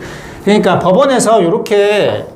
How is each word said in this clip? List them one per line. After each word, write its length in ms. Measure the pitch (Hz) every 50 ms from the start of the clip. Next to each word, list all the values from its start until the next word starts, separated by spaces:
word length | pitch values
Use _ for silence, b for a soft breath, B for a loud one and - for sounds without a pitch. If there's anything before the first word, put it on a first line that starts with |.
| B B B B B B B B B
그러니까 340 | - 202 214 170 190 175 -
법원에서 600 | - 175 185 214 277 277 262 240 185 208 226 220
이렇게 840 | 185 165 - - - - 208 202 202 202 208 208 165 127 104 104 - - -